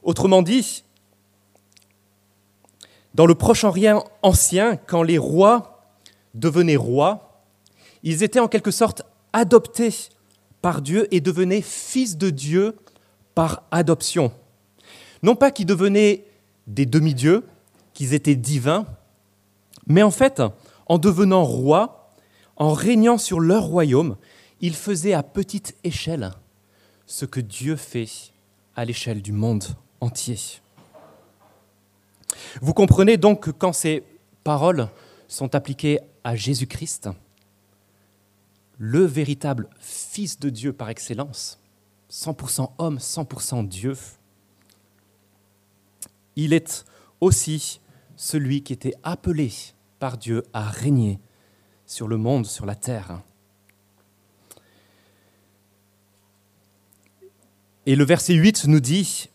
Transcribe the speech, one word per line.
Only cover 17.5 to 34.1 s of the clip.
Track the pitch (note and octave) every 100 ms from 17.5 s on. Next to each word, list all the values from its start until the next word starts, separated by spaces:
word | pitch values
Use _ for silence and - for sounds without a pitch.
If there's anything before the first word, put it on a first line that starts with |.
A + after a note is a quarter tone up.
| _ _ _ _
qu'ils | - C3+
étaient | D3 D3+ C#3
divins, | A#2 D3 B2 F3 A3 - _ _ _ _ _ _ _ - -
mais | D#3+
en | G#3
fait, | - C4 C4+ A#2 - - _ _
en | E3+
devenant | F3 F3 G3 F#3+
rois, | D#3 A#2+ C3 D#3+ A#3 - _ _ _ _ _ _
en | D3+
régnant | D3+ F#3 A#3+ A3 A#3+
sur | - F3+
leur | E3 G3+
royaume, | F3 E3+ D#3 C3 C3 G2 _ _ _ _
ils | F3 D#3
faisaient | - G3 F3+
à | F3+
petite | C#3+ - F#3+ G3+ - -
échelle | F3 - - D#3+ G2 F#2+ _ _ _ _ _ _ _
ce | - C3
que | C3
Dieu | A2+ G2 C3 D#3
fait | - B2 A2+ - - _ _ _ _ -
à | A#2
l'échelle | A#2 - G#2+
du | G2
monde | G#2 A2 A2 - - _ _
entier. | A#2+ - - G#2+ - - _ _ _ - - _ _ _ _ _ _ _ _ _ _ _ _ - - -
Vous | C3+
comprenez | E3 G3 - G3 A3+
donc | G3 G#3
que | D#3+
quand | D3 F3+
ces | E3 E3 D#3 -